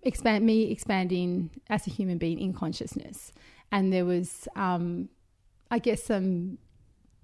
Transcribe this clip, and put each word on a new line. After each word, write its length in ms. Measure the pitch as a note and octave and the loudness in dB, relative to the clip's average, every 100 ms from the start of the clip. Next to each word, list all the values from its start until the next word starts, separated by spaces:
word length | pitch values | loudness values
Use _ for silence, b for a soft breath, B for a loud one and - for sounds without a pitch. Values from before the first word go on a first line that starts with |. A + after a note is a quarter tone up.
expand, 420 | C4 - A#3 G#3+ A3+ | -2 0 2 4 6
me 240 | A3 A3 | 6 2
expanding 800 | F#3 - F#3+ F3+ F3+ F3+ F3+ E3 - - | -2 0 0 2 0 0 -2 -4 -10 -4
as 180 | G#3+ - | -2 -2
a 40 | |
human 260 | - F#3+ E3+ | -4 -2 0
being 240 | E3 E3 | -2 0
in 140 | F#3 | -2
consciousness. 800 | - D#3+ - - - - - - b b b b | -2 -4 -4 -8 -10 -10 -14 -18 b b b b
And 220 | G3 F#3+ | 0 2
there 140 | F#3 F3+ | 4 2
was, 420 | F3 F3+ - - - | 2 -2 -8 -12 -4
um, 540 | F#3 F3 F3 F3 F#3+ _ _ _ _ _ _ | 0 0 -2 -4 -8 _ _ _ _ _ _
I 80 | A#3 | 0
guess, 260 | A#3 G#3 | 0 0
some, 520 | - G3+ F#3 F3 F#3 - - _ - _ _ _ | 0 0 2 0 -2 -8 -16 _ -20 _ _ _